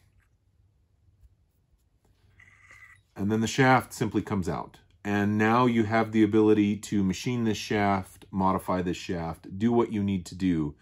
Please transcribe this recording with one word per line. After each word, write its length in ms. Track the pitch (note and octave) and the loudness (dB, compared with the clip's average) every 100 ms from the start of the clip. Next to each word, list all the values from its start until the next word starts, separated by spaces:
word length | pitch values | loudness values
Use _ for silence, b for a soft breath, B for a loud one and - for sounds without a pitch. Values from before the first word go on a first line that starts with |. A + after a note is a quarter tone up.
| _ _ _ _ _ _ _ _ _ _ _ _ _ _ _ _ _ _ _ _ _ _ _ _ - _ - - - - _ - | _ _ _ _ _ _ _ _ _ _ _ _ _ _ _ _ _ _ _ _ _ _ _ _ -20 _ -20 -20 -20 -20 _ -6
and 140 | G2 | -2
then 100 | A2 | 0
the 60 | A2+ | 0
shaft 460 | - C3 B2+ B2 | 2 4 4 2
simply 300 | - A2+ G#2 | -4 -4 -2
comes 260 | - G2+ F2+ | -2 -2 -2
out. 300 | C#2+ - - _ _ | -6 -10 -18 _ _
And 340 | G#2 G2+ G2+ G#2 | -4 -2 0 0
now 280 | A2 A#2 B2+ | 2 4 2
you 180 | A#2 | 2
have 280 | G#2 A2+ A2 | 2 0 0
the 100 | A2 | 2
ability 540 | G#2 A2 G#2+ G#2 G#2 G#2 | 4 4 4 4 4 0
to 260 | - G#2 | -2 -2
machine 420 | F#2+ F2+ B2 B2 | 0 -2 -4 -2
this 120 | A2+ G2+ | -2 -4
shaft, 680 | - A2 G2+ G2 G2 - - | -4 -2 0 0 -4 -16 -10
modify 520 | G2 F#2+ F#2 - F#2 | -2 0 0 -2 -4
this 140 | F2+ E2+ | -4 -6
shaft, 640 | - F2 E2 E2 - F#2+ | -6 -6 -8 -10 -14 -4
do 140 | A2+ | 0
what 200 | A#2+ A#2 | 2 0
you 100 | A2 | -2
need 240 | G2+ F#2+ E2 | -2 -4 -6
to 80 | |
do 400 | F#2 F#2 E2 D2 - | -4 -2 0 -2 -8